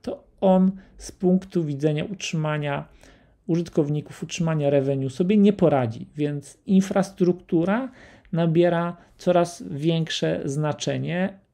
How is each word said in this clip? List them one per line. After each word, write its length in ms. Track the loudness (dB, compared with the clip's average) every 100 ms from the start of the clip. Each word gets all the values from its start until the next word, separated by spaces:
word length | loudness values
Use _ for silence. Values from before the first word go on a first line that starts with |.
to 220 | -10 -12 _ _
on 300 | 2 4 4 0 -16 -20
z 140 | -20
punktu 520 | -2 2 2 0 -4
widzenia 420 | -2 0 0 0 -4
utrzymania 800 | -8 -6 -4 -2 -4 -4 -6 -8 -20 -20 _ _ _ -4
użytkowników, 760 | -2 0 -2 -2 -4 -6 -14
utrzymania 460 | -12 -4 -2 0 2
revenue 400 | 2 2 -2 -4
sobie 280 | -4 2 4
nie 160 | 4
poradzi. 540 | 4 2 2 -2 -6 -14 -6
Więc 420 | -4 -4 -12 -18 2
infrastruktura 1300 | 2 4 0 -2 0 0 0 -2 0 2 -2 -4 -14 -20 -20 _
nabiera 680 | -2 2 4 4 2 -2 -8 _ _
coraz 460 | 2 2 2 -4 -12
większe 720 | -4 -2 0 -2 -4 -2 -2 -4
znaczenie 920 | -4 -4 -4 -4 -4 -4 -4 -4 -6 _